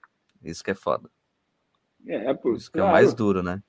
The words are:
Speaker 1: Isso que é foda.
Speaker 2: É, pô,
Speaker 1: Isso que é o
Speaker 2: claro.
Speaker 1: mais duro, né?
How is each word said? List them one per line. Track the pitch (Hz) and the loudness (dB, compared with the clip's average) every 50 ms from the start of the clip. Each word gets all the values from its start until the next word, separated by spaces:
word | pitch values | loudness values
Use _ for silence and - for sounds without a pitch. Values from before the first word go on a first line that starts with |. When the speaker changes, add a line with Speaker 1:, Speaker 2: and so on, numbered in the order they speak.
| _ _ _ _ _ _ _ _ | _ _ _ _ _ _ _ _
Speaker 1:
Isso | - 78 85 - | -14 -14 -14 -8
que | - - | -6 -6
é | 98 | -8
foda. | - - 92 - - - - _ _ _ _ _ _ _ _ _ _ _ _ _ _ _ _ _ _ - | -4 -2 -2 -2 -2 -4 -10 _ _ _ _ _ _ _ _ _ _ _ _ _ _ _ _ _ _ -12
Speaker 2:
É, | - 170 120 104 131 | -8 -8 -6 -4 -4
pô, | 139 - - 127 113 | -4 -2 -2 -2 -4
Speaker 1:
Isso | - - - | -4 -6 -8
que | - - | -4 0
é | |
o | 190 | 2
Speaker 2:
claro. | 196 | 4
Speaker 1:
mais | 170 - 117 - | 6 6 6 4
duro, | 117 117 110 101 95 92 | 4 2 2 2 2 0
né? | 90 90 90 101 - | -2 -4 -6 -8 -10